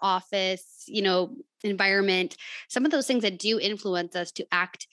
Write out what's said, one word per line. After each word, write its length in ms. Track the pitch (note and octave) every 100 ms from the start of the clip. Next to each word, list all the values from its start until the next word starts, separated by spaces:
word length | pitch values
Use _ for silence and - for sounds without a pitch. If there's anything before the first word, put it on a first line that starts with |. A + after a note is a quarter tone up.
office, 840 | G3 F#3 - G3+ F#3+ F#3 - - -
you 140 | G#3+
know, 340 | G3 F3+ F3+ - - _
environment, 720 | G#3 G3 G3 G3 G3 F#3 F#3 - - - -
some 160 | -
of 60 | C#4
those 140 | D#4 C4+
things 160 | B3
that 160 | G#3+ F#3
do 200 | G#3 A3
influence 560 | G3 G#3 G#3 F3+ E3+
us 160 | F3+ F3
to 140 | - -
act 340 | F3+ F3+ - -